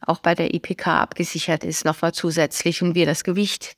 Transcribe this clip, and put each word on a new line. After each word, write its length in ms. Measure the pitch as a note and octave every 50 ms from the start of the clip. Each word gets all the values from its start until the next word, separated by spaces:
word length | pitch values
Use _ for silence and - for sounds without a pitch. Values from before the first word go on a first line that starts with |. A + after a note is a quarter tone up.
| -
auch 140 | - E3 -
bei 160 | - F3 F3
der 180 | E3+ E3 -
I 60 | - E3+
P 160 | - - F3+
K 260 | - - F3 E3 -
abgesichert 600 | - - - - E3+ - - E3 - - D#3+ D#3
ist, 220 | - E3+ D#3 - -
nochmal 280 | D#3 D#3 - E3+ E3+
zusätzlich 720 | - - - E3+ D#3 E3+ D3+ C#3 - - - E3+ E3 -
und 140 | F3+ F3 E3
wir 100 | F3+ E3
das 160 | D3 C#3 -
Gewicht 540 | - F#3 F3 G3+ G#3 G3 - - - - -